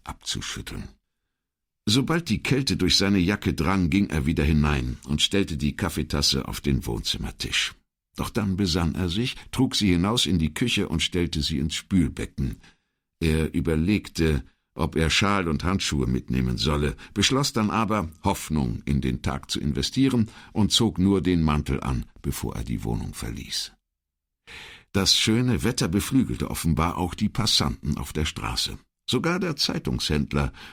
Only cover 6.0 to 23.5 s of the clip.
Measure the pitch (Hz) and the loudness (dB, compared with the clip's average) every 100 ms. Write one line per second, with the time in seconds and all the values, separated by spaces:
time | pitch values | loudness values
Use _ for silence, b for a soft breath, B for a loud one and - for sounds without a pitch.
6 | 71 73 - 67 - - 71 65 - 55 | -2 0 0 0 -4 -4 0 0 -2 -6
7 | - 57 - - - - - - _ _ | -4 -4 -6 -8 -4 -4 -4 -8 _ _
8 | _ - 78 120 104 90 98 87 85 - | _ -8 -4 -2 0 2 2 2 2 0
9 | 90 92 123 - B - 135 - 101 87 | -2 -2 -4 -6 B 0 0 2 4 4
10 | 98 123 - 87 80 - 120 104 95 82 | 2 2 2 2 0 0 0 0 0 -2
11 | - 90 85 78 73 73 76 - - 95 | 0 0 -2 -2 -2 -2 -2 -4 0 2
12 | 71 71 - - 65 - b b b b | 2 -2 -10 -4 -6 -6 b b b b
13 | _ _ 82 78 78 - 76 78 85 101 | _ _ 0 2 0 -2 0 0 2 0
14 | - - 80 71 b b _ - 78 - | -2 0 0 0 b b _ -4 -2 0
15 | 80 - 101 101 85 71 87 95 - 73 | 2 2 2 2 0 -2 0 0 0 0
16 | 62 64 - 64 64 58 65 73 73 65 | 0 -2 -2 -2 0 0 0 0 -2 -4
17 | B - 98 131 143 117 104 95 107 107 | B -2 2 2 0 0 0 0 0 -2
18 | 85 - - 147 - 78 62 55 - 71 | -4 -4 -2 -2 -2 0 0 -4 -2 0
19 | 65 62 - 67 - - 73 - - - | 0 -2 -4 -4 -6 -4 -2 -2 -2 2
20 | 135 123 107 B B - 98 - 113 90 | 2 2 0 B B 0 2 4 2 4
21 | 95 98 90 87 78 73 71 69 64 64 | 4 4 4 2 4 2 0 -2 -2 -4
22 | - - - - 52 - 57 55 52 57 | -6 -8 -6 -4 -6 -6 -6 -4 -4 -4
23 | 50 - 57 53 - | -6 -8 -10 -10 -8